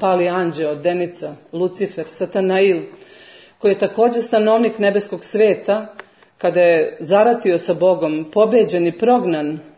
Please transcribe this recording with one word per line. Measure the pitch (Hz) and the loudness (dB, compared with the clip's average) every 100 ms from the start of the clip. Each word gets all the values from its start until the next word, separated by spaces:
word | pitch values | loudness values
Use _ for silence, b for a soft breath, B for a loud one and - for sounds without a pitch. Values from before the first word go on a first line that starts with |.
pali | 196 180 175 | 0 0 0
anđeo, | 180 170 151 151 | 0 -2 -2 -4
Denica, | 147 170 180 175 - 151 143 _ | -2 -2 -2 -6 -8 -14 -14 _
Lucifer, | 170 180 180 196 - 156 | -4 -4 -4 -8 -8 -14
Satanail, | - 175 202 190 190 196 165 151 B B B B B B B | -8 -6 -2 0 2 2 0 -4 B B B B B B B
koji | 175 | -2
je | - | 0
takođe | 202 - 240 240 | -2 0 0 0
stanovnik | 226 220 214 226 233 220 | 0 0 2 2 0 0
nebeskog | 202 196 202 170 | 0 0 -4 -10
sveta, | - 208 214 175 - 214 214 B B B B _ | -6 2 2 2 -2 -4 -6 B B B B _
kada | 180 170 | -2 2
je | 170 165 156 - | 4 4 0 -4
zaratio | 156 202 226 233 196 170 | 0 4 4 2 0 0
sa | 180 | -2
Bogom, | 165 185 170 156 156 160 | 0 2 2 -2 -4 -2
pobeđen | 208 220 233 202 180 170 | 0 4 4 2 0 -2
i | 165 | 0
prognan | 226 247 185 156 151 156 - | 0 2 0 -4 -4 -8 -14